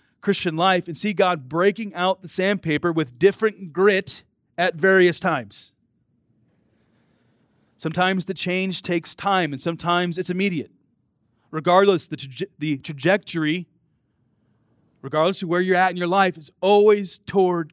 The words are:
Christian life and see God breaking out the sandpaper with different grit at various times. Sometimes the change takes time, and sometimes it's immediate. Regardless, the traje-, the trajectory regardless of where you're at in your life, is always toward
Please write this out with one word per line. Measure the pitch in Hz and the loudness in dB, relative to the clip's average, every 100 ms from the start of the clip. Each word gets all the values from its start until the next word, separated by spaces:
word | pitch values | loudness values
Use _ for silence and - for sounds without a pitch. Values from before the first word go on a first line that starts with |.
| _ _ | _ _
Christian | 202 190 180 160 | -2 -2 -2 0
life | 185 185 175 | 2 2 -2
and | 156 | -6
see | 208 | -4
God | 185 185 170 127 | 0 0 0 -4
breaking | 160 196 214 208 | -2 -2 -4 -10
out | 175 185 185 | -4 -2 -2
the | 190 | -6
sandpaper | - 190 208 165 147 175 | -4 -2 -2 -2 -2 -2
with | 160 135 - | -2 -4 2
different | 196 - 220 208 185 | 2 2 -2 -4 -8
grit | 143 202 190 - - - _ _ - | 0 2 2 -2 -10 -12 _ _ -2
at | 180 | -2
various | 165 190 190 180 156 | 2 4 6 4 2
times. | 185 143 104 - - _ _ _ _ _ _ _ _ _ _ _ _ _ _ _ _ _ _ _ _ _ | -2 -4 -6 -16 -20 _ _ _ _ _ _ _ _ _ _ _ _ _ _ _ _ _ _ _ _ _
Sometimes | 160 175 185 190 180 | -6 0 0 0 -4
the | |
change | 160 180 185 190 175 | -6 -4 -2 -2 -6
takes | - 175 - | -4 -4 -4
time, | - 196 190 160 | -6 -2 0 0
and | 135 | -4
sometimes | 170 170 170 175 175 165 | -6 -4 -2 0 -2 -4
it's | 180 | -6
immediate. | 180 202 165 104 _ _ _ _ _ _ _ _ | -2 -2 -2 -8 _ _ _ _ _ _ _ _
Regardless, | 156 175 180 202 175 - | -4 2 6 6 2 -2
the | 147 | -12
traje-, | 135 120 190 _ | -12 -12 -12 _
the | 151 139 | -6 -4
trajectory | - 143 156 202 - 170 151 180 170 _ _ _ _ _ _ _ _ _ _ _ _ _ | -6 -2 0 0 -2 -4 -2 -4 -8 _ _ _ _ _ _ _ _ _ _ _ _ _
regardless | 135 151 170 196 | -4 0 0 0
of | 170 | -2
where | 175 | -2
you're | 185 180 | 2 2
at | 185 | 2
in | 180 | 0
your | 175 | 0
life, | 196 190 165 | 2 2 -2
is | 151 _ | -14 _
always | 185 208 208 208 185 - | 4 6 6 6 2 -10
toward | - 196 185 175 156 | -4 0 2 0 -4